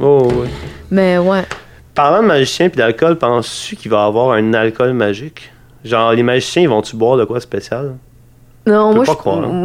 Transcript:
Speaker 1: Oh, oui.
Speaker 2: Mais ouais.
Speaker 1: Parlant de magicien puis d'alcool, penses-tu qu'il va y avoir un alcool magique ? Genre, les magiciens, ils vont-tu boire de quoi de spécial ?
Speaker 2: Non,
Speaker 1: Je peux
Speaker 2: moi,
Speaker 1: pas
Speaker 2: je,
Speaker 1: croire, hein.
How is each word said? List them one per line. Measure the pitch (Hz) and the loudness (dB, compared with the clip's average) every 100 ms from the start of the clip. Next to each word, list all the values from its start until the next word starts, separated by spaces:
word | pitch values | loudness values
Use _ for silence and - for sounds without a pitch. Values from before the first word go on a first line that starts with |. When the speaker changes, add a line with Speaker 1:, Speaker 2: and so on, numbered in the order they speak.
Speaker 1:
Oh, | 139 139 123 | 2 4 4
oui. | 123 123 - - - - | 0 -4 -8 -14 -14 -4
Speaker 2:
Mais | 190 185 180 | 0 2 2
ouais. | 180 190 180 - - - - | 0 0 -4 -12 -18 -20 -8
Speaker 1:
Parlant | - 143 190 | 0 2 4
de | 220 | 4
magicien | 147 131 - 175 | 2 0 0 0
puis | 143 | 2
d'alcool, | 117 113 165 165 | 0 2 0 2
penses-tu | 120 120 - - - 214 | 0 -2 -4 -10 -12 -12
qu'il | 107 | -2
va | 107 | 0
y | 104 | 2
avoir | 110 127 | 2 2
un | 110 110 | 2 0
alcool | 113 113 113 127 | 0 0 0 -2
magique ? | 123 104 101 156 - - - - - | 0 -2 -4 -10 -18 -20 -20 -20 -16
Genre, | 110 113 113 | -4 -2 0
les | 113 | 2
magiciens, | 120 123 - 175 | 2 0 -2 0
ils | 170 | 2
vont-tu | 107 - 113 | 0 -2 -2
boire | 113 131 | 0 0
de | 107 | 0
quoi | 120 | -4
de | |
spécial ? | - 98 - 117 139 131 - _ - - - - 214 | -6 -10 -8 -8 -10 -12 -20 _ -20 -20 -20 -6 0
Speaker 2:
Non, | 214 214 | 2 4
Speaker 1:
Je | |
peux | 220 | 2
Speaker 2:
moi, | 269 | 2
Speaker 1:
pas | |
Speaker 2:
je, | - | 0
Speaker 1:
croire, | - 196 | -2 -2
hein. | 117 180 | -2 -2